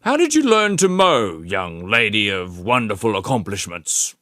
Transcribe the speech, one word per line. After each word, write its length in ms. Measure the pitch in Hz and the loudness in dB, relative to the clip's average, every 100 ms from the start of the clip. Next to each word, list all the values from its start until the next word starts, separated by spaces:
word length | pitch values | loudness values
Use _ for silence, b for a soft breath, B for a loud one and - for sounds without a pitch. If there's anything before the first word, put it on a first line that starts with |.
How 160 | 214 294 | 0 0
did 180 | 339 | 2
you 80 | 294 | 2
learn 340 | 269 220 208 190 | 4 4 4 2
to 100 | 190 | 0
mow, 540 | 185 185 143 104 82 | 4 4 4 0 -4
young 480 | 82 95 90 82 90 | -6 -4 -4 -8 0
lady 400 | 113 113 107 101 | 2 2 2 0
of 300 | 98 90 87 | -2 -6 -8
wonderful 560 | 92 123 113 101 113 | 0 0 0 -2 -2
accomplishments? 1000 | 98 98 131 101 98 - 87 - - - - | -2 -2 -4 -2 -8 -8 -10 -6 -4 -4 -8